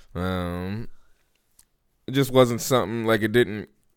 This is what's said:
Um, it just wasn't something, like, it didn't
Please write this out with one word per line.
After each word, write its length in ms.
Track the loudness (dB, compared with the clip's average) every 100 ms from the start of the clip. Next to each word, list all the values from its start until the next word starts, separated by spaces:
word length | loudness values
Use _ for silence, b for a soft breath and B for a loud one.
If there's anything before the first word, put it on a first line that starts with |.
| b
Um, 760 | -8 -6 -4 -6 -8 -8 -8 -10 -14 -20 _ _ _ _ _ _ _ _ _ -4
it 40 |
just 200 | 0 2
wasn't 280 | 6 4 2
something, 440 | 0 0 0 -2 0
like, 160 | 2
it 100 | 2
didn't 380 | 2 2 -2 -12 _ _